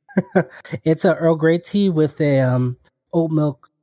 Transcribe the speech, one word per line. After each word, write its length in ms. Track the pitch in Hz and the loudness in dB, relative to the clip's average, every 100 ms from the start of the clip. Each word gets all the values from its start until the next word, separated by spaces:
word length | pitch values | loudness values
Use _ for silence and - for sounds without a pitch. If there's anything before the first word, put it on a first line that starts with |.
| _ - - 185 - - - - | _ -6 -2 -2 -2 -10 -14 -6
It's 220 | 156 160 185 | -2 0 0
a 100 | 156 | 2
Earl 200 | 165 160 | 0 2
Grey 240 | 160 170 | 2 0
tea 300 | - 208 196 | -2 -2 0
with 300 | 156 151 - | 0 -2 0
a, 220 | 147 135 | 0 2
um, 340 | 127 127 127 123 _ _ - | 2 0 -2 -6 _ _ -6
oat 180 | 165 165 | -4 -2
milk, 380 | 156 151 139 - _ | 0 -2 -6 -18 _